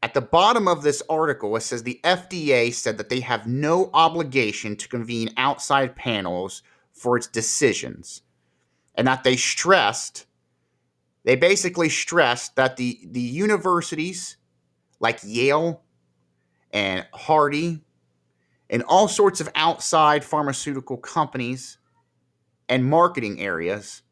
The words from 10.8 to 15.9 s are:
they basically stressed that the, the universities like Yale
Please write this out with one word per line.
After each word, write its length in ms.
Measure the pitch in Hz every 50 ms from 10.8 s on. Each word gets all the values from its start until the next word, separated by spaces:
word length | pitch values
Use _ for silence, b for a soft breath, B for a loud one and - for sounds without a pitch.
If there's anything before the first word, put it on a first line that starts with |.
| _ _ _ _ _ _ _ _ _
they 120 | 113 127
basically 520 | 127 151 175 196 190 - 180 175 175 170 156
stressed 680 | - - - - - 175 156 123 123 123 - - _
that 200 | - 131 131 127
the, 220 | - 123 123 120 - -
the 160 | 87 85 123
universities 1160 | 123 120 123 156 196 214 214 196 - 185 180 175 165 - - 156 160 180 185 180 - - - _ _ _ _ _ _ _ _ _ _ _ _ _
like 200 | - 113 120 117 -
Yale 600 | 101 107 120 127 139 143 151 165 170 160 - _ _